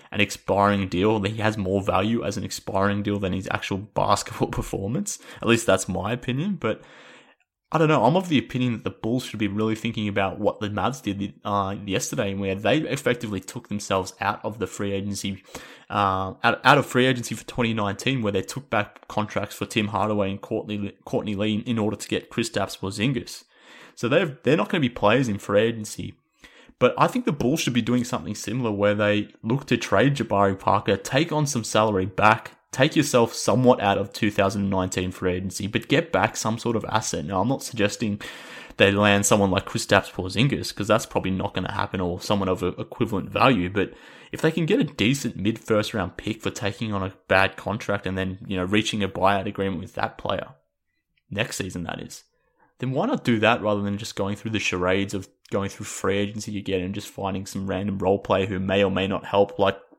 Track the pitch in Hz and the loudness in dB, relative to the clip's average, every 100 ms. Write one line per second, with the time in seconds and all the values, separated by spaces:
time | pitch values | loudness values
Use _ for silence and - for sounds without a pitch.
0 | - 101 101 - - 98 101 101 95 90 | -8 -2 -2 -2 0 4 4 4 0 2
1 | 107 110 98 113 107 107 92 98 98 92 | 2 2 0 0 -2 0 0 0 2 2
2 | 104 117 85 101 95 - - 98 98 101 | 2 0 -2 -4 -8 -8 -4 0 2 0
3 | 101 101 95 92 - 104 - 98 104 - | -2 -2 -2 -2 -4 -6 -4 -6 -4 0
4 | 98 101 - - - - - - 95 156 | 2 2 0 -2 -2 -2 -4 -6 -4 -4
5 | 208 - - - 107 113 - 95 - 90 | -4 -10 -14 -6 2 2 4 2 2 -4
6 | 98 123 - 127 190 180 113 - - - | -2 -4 -4 -2 -2 -2 -2 -4 -8 -20
7 | - - - _ _ _ _ 160 156 147 | -20 -20 -20 _ _ _ _ 2 4 6
8 | 107 180 180 139 - 127 123 110 - - | 4 4 2 2 2 -2 0 0 -4 -4
9 | 110 127 - 107 104 101 110 110 120 110 | -2 -2 -2 -4 -2 0 0 0 -4 -2
10 | 104 101 98 95 101 - 104 104 101 139 | -2 0 0 0 -2 0 -4 -2 -2 -2
11 | 104 101 98 - 107 101 95 98 101 95 | -4 -4 -6 -8 -4 -2 -2 -4 -4 -4
12 | - 143 101 98 98 95 107 147 - 131 | -2 -4 -2 -2 -2 0 2 2 0 -2
13 | 120 120 107 98 - - - 101 - 95 | 0 -2 -2 -6 -6 -12 -8 -8 0 -2
14 | 92 - 98 107 110 107 113 - 101 98 | -2 -4 -4 -2 -6 -6 -6 -4 -4 -4
15 | 101 98 98 98 - - - - - 104 | -4 -4 -6 -8 -12 -18 -18 -20 -4 2
16 | 98 95 95 - 117 - 127 143 139 127 | 2 2 -2 0 0 4 6 6 4 4
17 | 131 123 113 113 - - 117 110 101 98 | 4 2 -4 -10 -8 -2 -2 0 -2 0
18 | 127 135 107 98 95 139 - 110 104 - | -2 0 0 0 -4 -8 -2 -2 -2 -8
19 | - - 104 101 101 - 104 113 104 104 | -8 -4 -2 -4 -6 -6 -2 0 0 0
20 | 107 104 98 98 - 110 - 104 101 - | 0 0 -2 -4 -6 -6 -4 -6 -6 -10
21 | - 127 - 98 107 107 123 113 107 101 | -6 -4 -2 -2 0 -2 -2 -2 0 -4
22 | - 107 - - 113 101 98 - 95 98 | -4 -4 -4 -4 -4 -2 -4 -4 -8 -2
23 | 123 127 - - - _ - - - - | -2 -2 -6 -16 -20 _ -20 -20 -20 -6
24 | 120 151 175 135 120 - 208 185 127 - | 0 2 2 -2 2 2 2 0 0 2
25 | 104 123 123 98 - 101 113 113 104 - | 4 4 2 -2 0 2 2 0 -8 -10
26 | 101 - _ _ - - - _ 123 - | -12 -14 _ _ -20 -20 -20 _ 2 4
27 | 156 247 247 147 117 139 - 120 110 123 | 0 2 -2 0 0 0 2 0 2 0
28 | 120 107 78 104 - 123 117 101 101 104 | 0 -6 -6 -8 -6 -2 -2 2 2 4
29 | 104 104 104 - 110 135 - 120 - 98 | 2 2 -2 -8 -2 -2 2 0 4 4
30 | 135 139 113 101 101 95 - 98 - 98 | 4 4 0 4 4 2 2 2 2 0
31 | - 135 170 151 143 120 107 110 110 98 | 2 0 2 0 0 -2 0 2 4 2
32 | 95 - 104 110 - - _ - 147 156 | 0 4 6 6 2 -20 _ 2 4 4
33 | 143 123 113 - - 107 123 123 101 98 | 4 4 4 2 2 6 6 6 4 2
34 | 101 - 104 101 98 101 98 95 92 - | 0 0 0 4 2 2 0 0 0 0
35 | 92 - 92 90 95 - 101 113 - 135 | -2 -2 -2 0 -4 -6 -4 -4 2 0
36 | - 95 107 - 113 113 120 113 - 110 | 2 2 0 0 -4 -2 -2 -2 -2 -4
37 | - 85 76 95 110 131 - 110 101 - | -2 -6 -4 -2 0 -2 -6 -2 -2 0
38 | 113 104 - - - - - - 98 101 | -4 -4 -8 -14 -16 -18 -18 2 2 4
39 | 104 101 101 107 98 95 - - - 101 | 4 4 4 2 2 0 -2 -8 2 2
40 | - - 90 95 139 101 - - 104 104 | 2 -6 -6 0 0 0 -6 -6 2 2
41 | - - 92 95 95 - 90 101 98 95 | 2 -4 -2 -2 -4 -4 -4 -4 -4 -2
42 | 90 90 - 104 92 92 90 - - - | -4 -4 -2 0 0 0 -2 -4 -10 -4
43 | 107 101 - - 123 110 90 98 90 - | -2 -2 -4 2 4 4 2 0 -2 -4
44 | - - - - 160 165 160 254 156 - | -20 -20 -12 0 0 2 2 2 0 2
45 | 101 139 123 - 98 113 - 107 104 110 | 2 2 -2 -2 -2 -2 0 0 2 -2
46 | 90 - - 110 101 - 101 - 110 101 | -4 -6 -6 -4 -6 -4 -6 -4 -4 -2
47 | 95 - - 95 95 - 95 110 - 101 | -4 -8 2 4 4 0 -6 -4 -2 -4
48 | 92 95 92 95 92 95 90 107 107 110 | -2 -4 -4 -6 -6 -4 2 2 2 -2
49 | 95 90 95 101 95 - 98 87 95 - | -4 0 2 2 -2 -4 -4 -4 -8 -4
50 | 104 - - 98 - - _ _ _ _ | -6 -4 -4 -4 -6 -16 _ _ _ _
51 | _ _ _ - 117 - 92 90 85 50 | _ _ _ -4 -4 -4 -8 -6 -8 -8
52 | - - _ _ _ _ _ _ 127 131 | -12 -16 _ _ _ _ _ _ -4 -2
53 | 220 320 - 113 107 117 101 104 101 101 | -2 0 0 4 4 2 0 0 -2 -4
54 | - - 98 104 117 107 - 90 90 95 | -6 -4 -4 -4 -4 -2 -2 0 2 2
55 | 98 98 - _ _ 104 98 - 107 - | 0 -4 -8 _ _ -4 -4 -6 -12 -4
56 | 98 98 101 107 110 104 95 95 90 101 | 0 0 -2 -6 -8 -8 -2 -2 -2 -6
57 | - - 98 95 98 101 95 92 101 98 | -10 -6 -4 -4 -6 -6 -4 -2 -2 0
58 | 95 98 - 95 98 92 95 95 98 92 | 2 2 2 2 2 -2 0 2 4 2
59 | 98 95 - 101 101 - 98 - - | 0 -2 0 2 2 4 2 0 -10